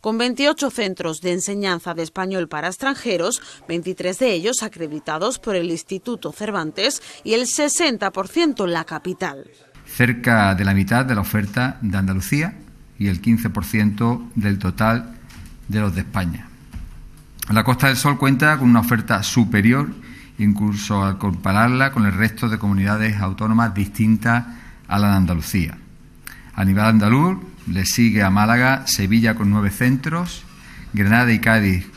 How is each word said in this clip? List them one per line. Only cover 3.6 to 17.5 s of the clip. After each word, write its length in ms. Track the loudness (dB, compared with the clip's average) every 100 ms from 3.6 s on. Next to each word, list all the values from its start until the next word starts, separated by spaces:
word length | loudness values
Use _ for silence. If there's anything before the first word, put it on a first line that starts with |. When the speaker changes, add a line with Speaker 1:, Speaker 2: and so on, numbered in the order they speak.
| -8
Speaker 1:
veintitrés 500 | -8 -6 -6 -6 -2
de 140 | 0
ellos 300 | 0 -2 -4
acreditados 760 | -6 -8 -10 -8 -6 -4 -4 -4
por 160 | -4 -4
el 160 | -2
Instituto 600 | -6 -6 -10 -8 -8 -8
Cervantes 680 | -10 -6 -6 -6 -2 -4 -4 -12 -14
y 120 | -2 -2
el 120 | 0
sesenta 640 | -2 0 0 0 0 -4
por 160 | -4 -6
ciento 380 | 0 0 0 -2
en 80 |
la 100 | -2
capital. 680 | -4 -8 -8 -6 -8 -10 -18 _ _ -20 -12
Speaker 2:
Cerca 680 | -2 0 0 2 4 4 2
de 100 | 2
la 80 |
mitad 320 | 2 2 0 0
de 100 | -2
la 60 |
oferta 560 | -2 -2 -2 -2 -4 -2
de 160 | -4 -2
Andalucía 600 | 0 -2 -2 -2 -2 -6 -18 -20 -18 -4
y 80 | -2
el 140 | 0
quince 280 | 2 2 2
por 140 | -4
ciento 580 | -2 2 2 2 0 -2 -4 -2
del 240 | 0 0
total 560 | -2 0 0 0 -4 -16 -20 -20 -20 -18 -6
de 100 | -2
los 160 | -2 -2
de 60 |
España. 480 | -4 -4 -4 -6 -12 -20 -18 -16 -14 -16 -20 -20 -20 -14
La 140 | -2